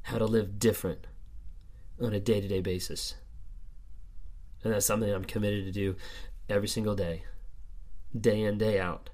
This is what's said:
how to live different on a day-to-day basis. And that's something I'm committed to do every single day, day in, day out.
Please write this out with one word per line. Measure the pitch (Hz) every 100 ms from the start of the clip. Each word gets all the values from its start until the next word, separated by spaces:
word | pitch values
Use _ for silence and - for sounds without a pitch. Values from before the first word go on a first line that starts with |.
how | - 117
to |
live | 110 113 101 101
different | 113 101 92 - - - - - - - - - - -
on | 117
a | 104
day-to-day | 101 107 98 95
basis. | 92 90 - 82 - - - - - - - - - - - - - - - -
And | 113
that's | 104 98
something | 110 107
I'm | 98
committed | 92 110 104 104
to | 95
do | 98 98 90 - - - - -
every | 104 107
single | - 107
day, | 98 87 82 - - - - - - - - - 117
day | 110 107
in, | 107 104
day | 110 101
out. | 90 - -